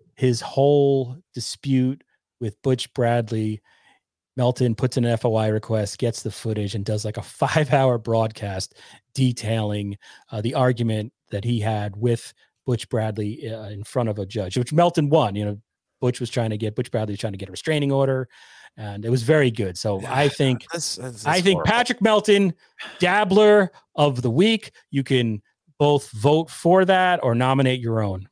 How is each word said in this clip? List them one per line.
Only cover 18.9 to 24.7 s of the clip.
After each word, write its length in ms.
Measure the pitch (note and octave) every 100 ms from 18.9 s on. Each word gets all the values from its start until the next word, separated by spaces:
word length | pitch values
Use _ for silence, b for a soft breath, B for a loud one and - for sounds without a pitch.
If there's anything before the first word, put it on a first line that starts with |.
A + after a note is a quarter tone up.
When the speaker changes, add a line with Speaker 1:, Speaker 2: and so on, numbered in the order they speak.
| G2+ A2
Speaker 1:
it 40 |
was 140 | B2+
very 280 | A2+ D#3 C3
good. 260 | A2+ G2 F2
So 240 | A2 G2
Speaker 2:
Yeah, 120 | G#2+
Speaker 1:
I 140 | C3 D3
think, 380 | - C#3 A#2+ -
Speaker 2:
that's, 260 | E3+ - -
that's, 280 | B2+ A2+ C#3
Speaker 1:
I 60 |
Speaker 2:
that's 80 | F3+
Speaker 1:
think 140 | F3+ F#3
Speaker 2:
horrible. 140 | -
Speaker 1:
Patrick 300 | A3+ A#3+ -
Melton, 520 | A3 G#3+ G#3 G3+ F#3+ - B B - -
dabbler 720 | F3+ G3+ G3+ G3 G#3+ G#3 F#3 b _ -
of 260 | D3 B2
the 100 | A#2+
week. 400 | B2 G#3+ A3 -